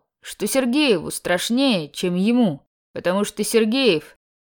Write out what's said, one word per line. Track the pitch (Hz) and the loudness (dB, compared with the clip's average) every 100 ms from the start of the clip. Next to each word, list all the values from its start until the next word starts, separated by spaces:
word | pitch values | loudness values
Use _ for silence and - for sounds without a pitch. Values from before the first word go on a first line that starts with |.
| _ _ | _ _
что | - - 208 | -16 -6 -2
Сергееву | 269 240 277 285 180 156 | 0 0 2 2 2 -2
страшнее, | - - 175 - 240 277 196 147 | -8 -2 -2 0 0 2 0 -4
чем | - 180 | -6 -2
ему, | 180 208 240 214 135 _ _ _ | 0 2 2 2 -2 _ _ _
потому | - 170 190 | -6 -2 -2
что | 208 - | -2 -4
Сергеев | 208 226 220 269 254 156 - _ _ _ | 0 2 2 2 2 0 -4 _ _ _